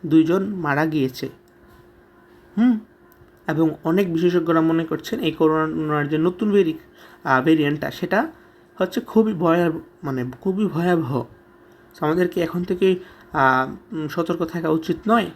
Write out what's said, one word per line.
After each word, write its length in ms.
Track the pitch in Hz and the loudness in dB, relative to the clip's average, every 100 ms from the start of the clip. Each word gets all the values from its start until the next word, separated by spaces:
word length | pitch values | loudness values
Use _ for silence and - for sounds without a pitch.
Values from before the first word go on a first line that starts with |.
| 165 | 4
দুইজন 360 | 160 156 185 196 190 | 4 4 2 -2 -4
মারা 300 | 156 143 160 | -2 0 0
গিয়েছে। 440 | 151 131 127 131 - _ _ - - - - _ _ _ - _ 202 | 0 -2 -4 -12 -14 _ _ -20 -20 -20 -20 _ _ _ -20 _ 2
হুম, 220 | 247 220 - _ - _ - _ - | 2 2 -4 _ -20 _ -20 _ -4
এবং 280 | 156 165 151 | 0 0 0
অনেক 300 | 165 180 190 | 0 0 0
বিশেষজ্ঞরা 480 | 165 175 175 165 165 | 2 2 2 2 2
মনে 220 | 160 165 160 | 2 0 -2
করছেন 340 | 151 - - | -6 -6 -4
এই 120 | 165 | -4
করোনার 760 | 160 160 156 156 160 151 151 143 | 2 2 2 0 -2 -2 -2 0
যে 80 | 156 | 0
নতুন 340 | 170 180 214 | 0 0 0
ভেরি-, 300 | 202 165 156 - - - - | 2 2 -2 -14 -20 -20 -12
আহ, 180 | - 131 | 0 2
ভেরিয়েন্টটা, 500 | 139 160 143 147 143 | 4 2 2 -2 -6
সেটা 280 | - 175 196 320 - - _ _ - | -6 -2 0 -2 -10 -20 _ _ -6
হচ্ছে 240 | 185 - | -4 -4
খুবই 320 | - 220 220 | 0 2 2
ভয়াব-, 480 | 180 170 170 170 160 - _ | 0 2 2 2 -2 -12 _
মানে 180 | 151 131 123 - | -6 -4 -6 -6
খুবই 240 | 190 190 208 | -6 -2 -2
ভয়াবহ। 460 | 147 175 175 131 127 - - - - - - - - | 0 0 0 0 -4 -6 -16 -20 -20 -20 -20 -20 -4
So 40 | 151 | -2
আমাদেরকে 360 | 170 180 185 | 0 0 -2
এখন 220 | 165 175 | -4 -4
থেকেই, 320 | 180 180 190 185 - - - | -4 0 2 0 -4 -20 -8
আহ, 600 | 156 131 131 135 - - 165 | 2 2 2 -2 -8 -12 -8
উম, 120 | 151 | -6
সতর্ক 380 | 175 170 165 165 | -4 -4 -2 -4
থাকা 240 | 170 165 | -4 -2
উচিত 280 | 160 160 165 208 | -2 -2 -4 0
নয়? 200 | 226 170 | 0 0